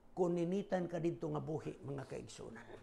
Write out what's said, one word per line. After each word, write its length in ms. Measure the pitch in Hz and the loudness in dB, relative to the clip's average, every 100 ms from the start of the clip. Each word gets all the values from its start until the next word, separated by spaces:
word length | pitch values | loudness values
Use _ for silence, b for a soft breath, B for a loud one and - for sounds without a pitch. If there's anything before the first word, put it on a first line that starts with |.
| - | -4
Kuninitan 800 | - 180 175 170 196 190 185 175 | 2 4 4 4 2 2 2 2
ka 80 | 156 | 2
didto 320 | 165 - 160 | 2 2 0
nga 80 | 151 | 0
buhi, 400 | 139 156 151 - | 0 -2 -2 -6
mga 200 | 127 139 127 | -6 -6 -6
kaigsunan. 600 | 127 113 - 110 113 - 71 | -8 -8 -10 -10 -12 -12 -14